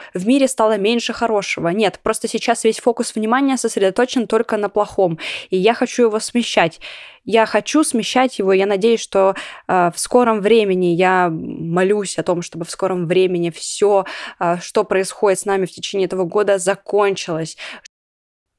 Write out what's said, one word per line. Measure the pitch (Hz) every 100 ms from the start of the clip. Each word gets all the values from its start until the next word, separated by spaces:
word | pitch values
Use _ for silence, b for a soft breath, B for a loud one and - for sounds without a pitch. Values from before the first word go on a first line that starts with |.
| B
в | 185 196
мире | 277 262
стало | - 220 214
меньше | 196 240 -
хорошего. | - 226 208 185 - 165
Нет, | 190 196 -
просто | - 220 226
сейчас | 220 - 233
весь | 226 220
фокус | 254 233 240 220
внимания | 220 254 277 254
сосредоточен | 226 220 196 - 254 262 208
только | 220 226 214
на | 202
плохом, | 214 202 - 185 165 B B B
и | 185
я | 202
хочу | 233 247 - 233
его | 214
смещать. | - 240 226 - 165 - B B B B
Я | - 220 220
хочу | 214 - 294
смещать | 311 226 202 247 254 -
его, | 190
я | 190 196
надеюсь, | 202 226 226
что, | - 196 190 190 B B -
э, | 185 175
в | -
скором | - 247 240 214
времени, | 202 226 208 185 175 170
я | 185 185 180
молюсь | 160 117 - 165 175 190 208 190 -
о |
том, | 165 175
чтобы | 170 165 170
в |
скором | - 190 185 165
времени | 180 185 180 170
все, | - - - 202 202 190 B B -
э, | 175 175
что | - 226
происходит | 202 190 190 - 208 190
с | 208
нами | 196 180
в |
течение | - - 196 180
этого | 185
года, | 170 208 202 196
закончилось, | 180 196 - 202 202 190 - 160 160 - B B - _ _ _ _ _ _